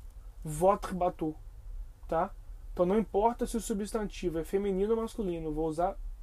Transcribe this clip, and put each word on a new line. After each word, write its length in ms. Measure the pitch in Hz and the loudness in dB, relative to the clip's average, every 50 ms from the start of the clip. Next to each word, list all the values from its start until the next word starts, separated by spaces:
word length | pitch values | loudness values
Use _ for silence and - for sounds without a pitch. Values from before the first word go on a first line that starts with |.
| - - - - - - - - - | -12 -14 -14 -14 -14 -14 -12 -10 -8
votre 500 | 160 151 151 170 190 208 220 - - 196 | -6 0 4 6 6 6 6 2 -4 -2
bateau, 440 | 180 180 185 180 - 170 156 156 - - - - - - - - - - - - - - - | 0 0 0 0 0 -2 -4 -4 -6 -10 -16 -14 -14 -12 -10 -10 -10 -10 -10 -12 -12 -6 -2
tá? 260 | 170 160 180 208 - - - - - - - - - | 0 2 2 0 -2 -8 -14 -14 -14 -12 -12 -4 0
Então 120 | - 180 | 2 4
não 140 | 175 190 220 | 4 4 4
importa 480 | 202 - - 190 214 233 233 - 240 | 2 2 4 4 6 4 4 2 -2
se 100 | 233 - | -2 -2
o 40 | 233 | -2
substantivo 800 | 196 - 226 196 214 196 - - 208 180 - - - 180 160 165 | 0 0 -2 -2 -2 -2 -2 -2 -2 -2 -4 -2 -2 0 0 0
é 40 | 156 | -2
feminino 480 | - - 196 202 202 190 185 196 214 226 | 0 0 2 2 2 2 2 4 4 2
ou 60 | 226 | 2
masculino, 460 | 226 226 - - 220 185 175 165 160 | 0 -2 -2 -2 -2 0 0 -2 -2
eu 80 | 160 151 | -2 0
vou 140 | 151 160 160 | 0 0 0
usar 280 | 156 160 175 160 147 - - - - - | 2 2 0 0 0 -2 -6 -8 -8 -10